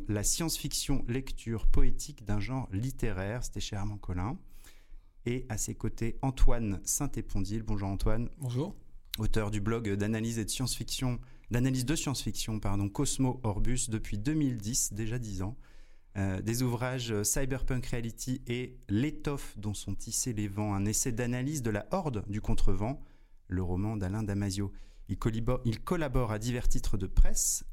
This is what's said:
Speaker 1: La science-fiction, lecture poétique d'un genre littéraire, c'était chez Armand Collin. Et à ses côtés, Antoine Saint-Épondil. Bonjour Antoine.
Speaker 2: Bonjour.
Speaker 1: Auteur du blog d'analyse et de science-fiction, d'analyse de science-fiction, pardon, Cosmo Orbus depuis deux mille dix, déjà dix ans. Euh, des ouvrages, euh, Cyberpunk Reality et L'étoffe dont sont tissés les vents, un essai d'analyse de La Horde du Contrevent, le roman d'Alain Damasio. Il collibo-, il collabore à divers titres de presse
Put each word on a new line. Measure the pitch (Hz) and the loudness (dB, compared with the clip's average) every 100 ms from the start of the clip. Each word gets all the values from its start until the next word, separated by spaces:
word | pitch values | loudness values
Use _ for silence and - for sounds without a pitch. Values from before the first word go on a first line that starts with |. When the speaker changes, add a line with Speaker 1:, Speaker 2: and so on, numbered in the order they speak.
| 139 | -2
Speaker 1:
La | 104 | -2
science-fiction, | 101 - 165 - - - - 131 117 | 0 -2 -2 -4 -4 -4 0 0 2
lecture | 123 131 - 117 113 - | -2 -4 -8 -4 4 8
poétique | - 127 117 - 143 104 | 10 10 8 0 -10 -2
d'un | 104 | 0
genre | 101 131 120 | 0 -4 -4
littéraire, | 95 131 - 110 92 98 123 | -2 -2 0 -2 0 -4 -4
c'était | 127 107 | -6 -6
chez | - 104 | -6 -4
Armand | 101 101 | -4 -4
Collin. | - 90 98 180 - - - - - - - - 120 | -6 -4 -4 -6 -12 -20 -20 -20 -18 -18 -18 -10 -6
Et | 127 127 | -6 -4
à | 107 | -6
ses | 107 110 | -6 -4
côtés, | 113 - 113 - | -4 -2 -4 -2
Antoine | 135 131 - 120 110 95 | -4 8 8 10 4 -2
Saint-Épondil. | - - 143 117 110 101 98 110 | -4 -4 -2 -4 -4 -2 -2 -2
Bonjour | 107 104 98 | -2 -2 -2
Antoine. | 98 107 110 120 - | 0 2 2 0 -6
Speaker 2:
Bonjour. | 127 120 180 - - - - - | -6 -4 -6 -8 -16 -18 -12 -2
Speaker 1:
Auteur | 107 110 104 | 2 4 2
du | 107 | 0
blog | 104 113 107 | 0 0 0
d'analyse | 101 101 110 113 113 | 0 0 0 -2 -2
et | 104 | -4
de | |
science-fiction, | - 123 - 110 - 127 123 - - - | -2 -4 -4 -6 -4 -2 -4 -8 -18 -4
d'analyse | 120 131 131 123 | 0 2 2 0
de | - | 0
science-fiction, | - 123 110 - - 110 | 0 -2 -4 -4 -4 -2
pardon, | 107 101 101 | 0 0 0
Cosmo | 101 143 - 131 117 | 0 -2 0 0 0
Orbus | 110 101 110 123 120 | -2 2 4 4 0
depuis | 110 - 104 | -4 -2 -2
deux | 113 | 0
mille | 156 139 117 | 0 0 0
dix, | 101 127 - | -4 -2 -2
déjà | 107 113 123 | -2 -4 -4
dix | 110 92 | -4 -4
ans. | 92 131 - - - - - 101 | -4 -6 -14 -20 -20 -20 -10 -4
Euh, | 95 95 | -2 -2
des | 101 117 | -2 -2
ouvrages, | 127 117 127 131 120 | -2 -2 -4 -4 -4
euh, | 104 | -2
Cyberpunk | 104 147 131 131 - 127 - | 0 0 -2 0 0 0 -2
Reality | 123 117 - - 127 - | -4 -4 -8 -6 -6 -4
et | 120 127 - - | -6 -6 -12 -2
L'étoffe | 101 147 156 - 139 - - | 0 0 -2 -4 -4 -8 -8
dont | 107 | -8
sont | 101 - 98 | -6 -6 -6
tissés | - - 127 | -4 -4 -4
les | 104 104 | -2 -4
vents, | 98 107 | -2 -2
un | 98 104 | 0 0
essai | 104 139 | 0 -2
d'analyse | 113 120 123 131 156 | -2 -2 -2 -4 -2
de | 117 | -2
La | 104 - | -2 -2
Horde | 185 160 110 107 | -2 -2 -4 -4
du | 107 | -4
Contrevent, | - 107 - 92 107 143 - - - - - | 4 8 8 6 2 -4 -10 -18 -20 -20 -6
le | 92 | -4
roman | 90 90 107 113 | 0 0 0 -2
d'Alain | 92 107 | -2 -2
Damasio. | 107 101 101 101 101 - - - - | -2 -2 -2 -2 -4 -6 -16 -18 -8
Il | 95 | -2
collibo-, | 120 113 110 127 123 | -2 0 0 0 0
il | 107 | -2
collabore | - 180 147 127 117 | -2 -2 2 0 0
à | 107 | 0
divers | 117 120 - | -2 2 4
titres | 117 - 95 | 4 4 0
de | 95 | 2
presse | - - - - - - | 8 8 8 2 -2 -6